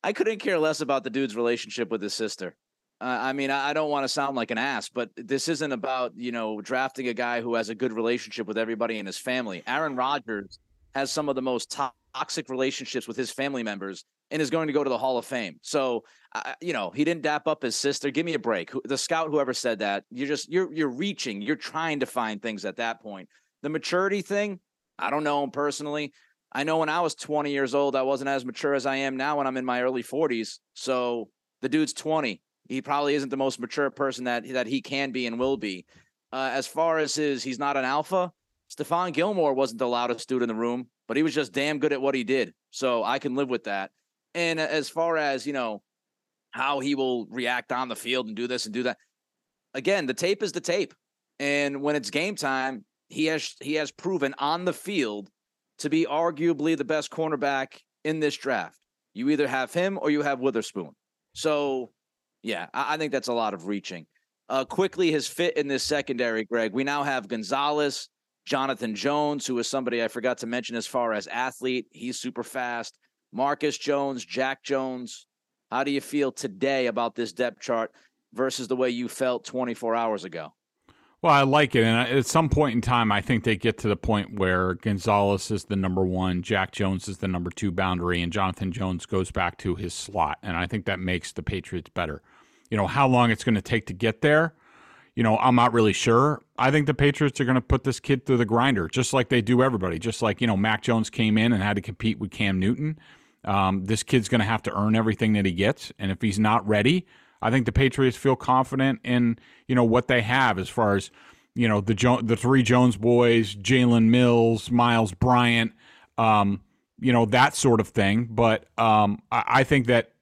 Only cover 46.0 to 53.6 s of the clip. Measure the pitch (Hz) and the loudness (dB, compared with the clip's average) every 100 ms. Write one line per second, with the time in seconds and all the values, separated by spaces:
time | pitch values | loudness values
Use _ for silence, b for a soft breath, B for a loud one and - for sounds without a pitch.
46 | _ _ _ _ _ 117 135 143 135 143 | _ _ _ _ _ -6 -4 -2 -2 -2
47 | 131 123 107 120 120 123 - 123 127 123 | 0 -2 -6 -6 -4 -4 -4 -6 -6 -8
48 | 120 127 110 107 120 123 110 107 123 - | -4 -4 -4 -6 -6 -6 -6 -4 -4 -6
49 | _ _ _ _ _ _ _ 135 131 196 | _ _ _ _ _ _ _ -6 -2 0
50 | 139 120 175 202 202 165 170 180 180 _ | -2 -2 -2 -2 -4 -6 -4 -2 -4 _
51 | _ _ _ _ 143 143 143 139 143 147 | _ _ _ _ 0 0 0 -2 -2 -2
52 | 117 147 180 208 143 135 131 123 _ _ | -2 -4 -4 -4 -4 -2 -4 -6 _ _
53 | _ - 156 156 - - | _ -2 -2 -2 -6 -12